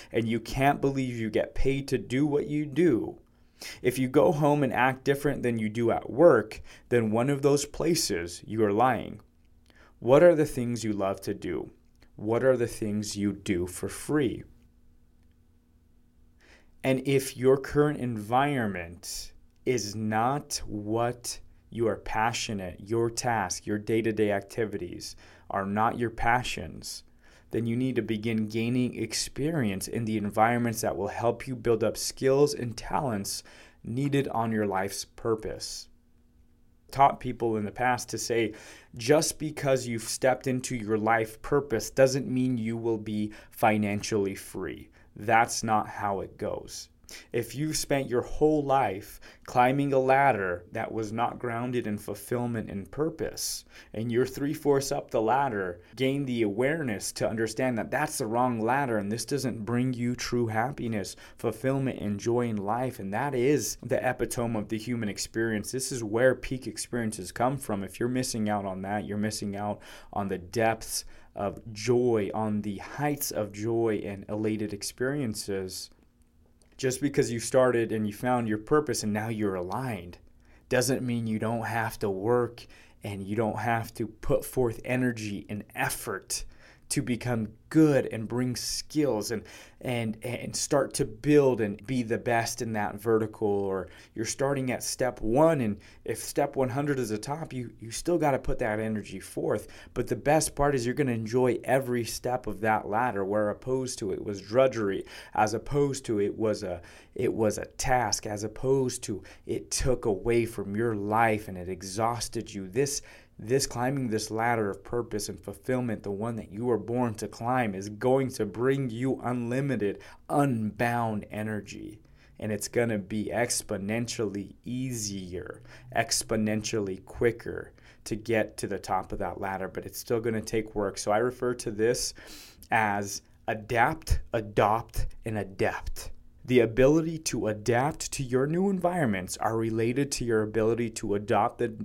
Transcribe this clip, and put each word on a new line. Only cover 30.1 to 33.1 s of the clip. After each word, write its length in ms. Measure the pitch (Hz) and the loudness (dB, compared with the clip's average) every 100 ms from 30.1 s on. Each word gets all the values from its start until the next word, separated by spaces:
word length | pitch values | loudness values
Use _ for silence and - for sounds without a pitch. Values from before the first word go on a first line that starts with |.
| 110 | 0
environments 640 | 101 101 113 120 120 113 | 0 4 4 4 0 0
that 140 | 107 69 | -2 -2
will 120 | 101 | -4
help 400 | - 117 117 - | 0 0 0 -4
you 80 | 127 | -4
build 280 | 117 110 | 2 2
up 140 | 107 - | 2 0
skills 560 | - - 131 135 147 | -6 0 2 6 4
and 240 | 143 123 110 | 2 -6 -8
talents 640 | - - 147 | -4 -2 -2